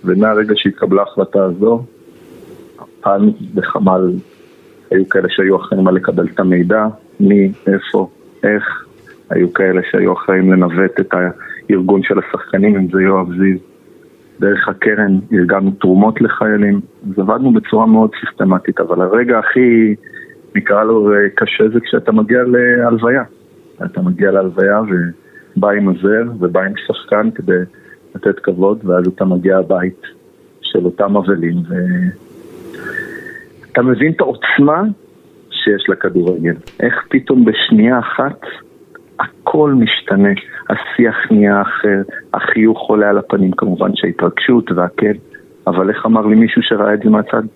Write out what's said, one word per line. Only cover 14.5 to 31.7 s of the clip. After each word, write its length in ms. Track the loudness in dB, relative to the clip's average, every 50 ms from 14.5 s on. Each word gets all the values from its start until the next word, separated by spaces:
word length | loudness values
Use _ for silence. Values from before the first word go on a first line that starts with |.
| 0 0 -2
הקרן 520 | -4 -2 -2 -2 0 0 0 0 2 0 0 0 0 0
ארגנו 380 | 0 2 2 0 0 0 -2
תרומות 500 | -2 0 0 2 4 4 4 2 2 0
לחיילים, 600 | 0 0 0 -2 0 0 0 2 2 0 0 -2 -4 -8 _ -14 -12 -6
אז 100 | -4 -2
עבדנו 320 | 0 0 0 0 2 2 2
בצורה 320 | 2 2 0 0 2 4
מאוד 240 | 4 4 4 4 2 -2 -6
סיסטמטית, 600 | -12 -12 -6 -2 0 0 0 0 0 -4 -2 -2
אבל 220 | -2 -2 0 0
הרגע 380 | 0 2 2 0 2 2 0 0
הכי, 560 | 0 0 2 2 4 4 4 4 4 2 0 -4 -8 -20 -20 -20 -20 -20 -20 -20 -20 -6 -6
נקרא 280 | -4 -2 0 0 0 2
לו, 300 | 2 2 2 4 2 4
אה, 160 | 2 2 0 0
קשה 340 | -2 -4 -2 0 0 0 2 2
זה 60 | -2
כשאתה 320 | -2 -2 -4 -2 0 0
מגיע 280 | 0 2 2 2 0 0 2
להלוויה, 760 | 2 2 2 2 2 2 2 2 0 0 0 0 0 0 0 -2 -6 -12 _ _ _ _ -20 -20 -20 -16 -12 -12
אתה 160 | -10 -6 -4
מגיע 300 | -2 -2 0 0 0 2
להלוויה 500 | 2 2 0 0 -2 0 0 2 2 0
ובא 880 | 0 -2 -2 -2 -2 -4 -8 -12 _ -20 _ -20 -20 _ -4 -2 0 0
עם 200 | 0 2 0 0
עזר 340 | 0 0 0 0 2 2 0 -4 -4 -4
ובא 220 | -4 -2 0 0
עם 120 | -2 -2 -6 -8 -6
שחקן 440 | -8 -8 -8 -4 -2 -2 0 0 -2
כדי 300 | -4 -4 -2 -2 -2 -2 -2 -6 -12 -20 -20 -20 -20 _ _ -18 -16
לתת 240 | -4 -2 -2 -2 -2
כבוד, 400 | -4 -4 -2 0 0 0 0 -2 -2
ואז 240 | 0 0 2 0
אתה 180 | 0 -2 -2 -2
מגיע 320 | 0 0 0 0 2 2
הבית 440 | 2 0 0 -2 -2 -2 -4 -6 -10 -20 -20 -20 _ _ _ _ _ _ _ _ _
של 240 | -14 -4 -4 -2 -2
אותם 320 | -2 -2 -2 -2 0 0
אבלים, 400 | 0 0 0 -2 0 -2 -2 -2 -4 -4 -4